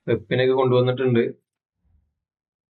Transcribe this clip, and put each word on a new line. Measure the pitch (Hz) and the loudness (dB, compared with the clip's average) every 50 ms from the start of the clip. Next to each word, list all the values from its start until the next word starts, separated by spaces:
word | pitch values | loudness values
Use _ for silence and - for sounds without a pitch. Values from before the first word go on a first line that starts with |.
| - | -4
പെപ്പിനൊക്കെ | - 117 - - - 131 123 131 131 131 | -4 -4 -4 -4 -4 -2 0 0 0 2
കൊണ്ടുവന്നിട്ടുണ്ട്. | 135 131 123 127 123 123 127 123 135 131 127 120 113 117 - - _ _ _ _ _ _ _ _ _ _ _ _ _ _ _ _ _ _ _ _ _ _ _ _ _ _ _ | 2 2 2 2 2 2 0 -2 -2 -2 0 0 0 0 -2 -6 _ _ _ _ _ _ _ _ _ _ _ _ _ _ _ _ _ _ _ _ _ _ _ _ _ _ _